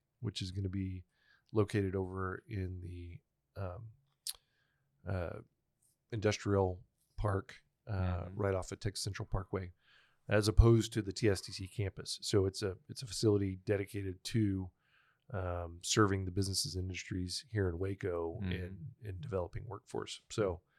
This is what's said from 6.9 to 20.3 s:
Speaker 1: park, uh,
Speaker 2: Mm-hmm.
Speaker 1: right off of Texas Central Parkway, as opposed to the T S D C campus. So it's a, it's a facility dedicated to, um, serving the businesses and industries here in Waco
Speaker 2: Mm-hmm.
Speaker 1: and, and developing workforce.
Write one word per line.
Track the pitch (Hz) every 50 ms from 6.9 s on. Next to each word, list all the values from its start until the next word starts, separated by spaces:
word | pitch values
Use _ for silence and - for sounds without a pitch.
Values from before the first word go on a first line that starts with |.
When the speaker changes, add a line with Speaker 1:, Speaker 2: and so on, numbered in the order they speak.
| _ _ _ _ _
Speaker 1:
park, | - 104 104 98 95 - - - - _ _ _ _ _
uh, | - 104
Speaker 2:
Mm-hmm. | 95 92 90 90 87 87 90 95 95
Speaker 1:
right | 101 98 95
off | 92 90 -
of | 98 -
Texas | - 104 98 - -
Central | 104 95 - 104
Parkway, | - - 95 95 - - 98 92 90 - _ _ _ _ _ _ _ _ _ _
as | - 101 107 101
opposed | 110 101 - 113 117 117 113 110 - -
to | 113 98
the | 98 -
T | - 120 104
S | 98 -
D | - -
C | 98 - 98
campus. | 92 - - 101 95 - - - - - - -
So | - - 101 95
it's | 98 - - 110
a, | 95 92 - _ -
it's | 104 - 127
a |
facility | 104 - - - 107 104 101 101 95 95 92 -
dedicated | - 104 101 101 - - 101 98 95 90 - -
to, | - - 117 107 101 98 95 92 92 - _ _ _ _ _ _ _ _ _ _ - 107
um, | 95 92 90 87 87 85 85 85 87
serving | - - - 110 107 95 98 98 95
the | 92
businesses | 90 98 95 98 92 - - - -
and | 92 92
industries | 92 90 87 - - 101 92 90 90 87 - - -
here | 107 104 98 90
in | 82
Waco | 85 95 98 101 - - 92 87 85 82 82 82 113
Speaker 2:
Mm-hmm. | 101 90
Speaker 1:
and, | 87 90 90 92 98 - 156 110 - - 110
and | 104 92 90
developing | - - 98 92 87 85 - - 98
workforce. | - 98 104 - - - - 101 - - - - -